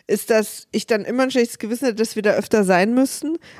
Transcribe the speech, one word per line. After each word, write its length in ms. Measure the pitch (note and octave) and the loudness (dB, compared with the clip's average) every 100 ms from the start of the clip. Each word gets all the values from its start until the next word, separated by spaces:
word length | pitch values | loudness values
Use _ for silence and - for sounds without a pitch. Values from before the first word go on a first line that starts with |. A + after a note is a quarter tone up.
| - | -4
ist, 240 | G#3+ - | -2 2
dass 380 | A3+ G#3 - - | 2 0 -6 -8
ich 120 | A3 - | -6 -2
dann 200 | A3 - | -2 0
immer 180 | A#3+ | 0
ein 80 | C4 | 0
schlechtes 280 | B3+ A#3 - | 2 0 -2
Gewissen 260 | G#3+ A#3 C4+ | -8 -4 -2
hätte, 100 | G#3 | -2
dass 220 | A3+ A3 | -4 -2
wir 60 | |
da 80 | G#3 | 0
öfter 340 | - G#3 A3 F#3 | 0 2 2 4
sein 280 | F3+ G3+ | 4 4
müssten. 440 | B3 C4 - D4 E4 - - | 2 0 -2 -6 -8 -10 -10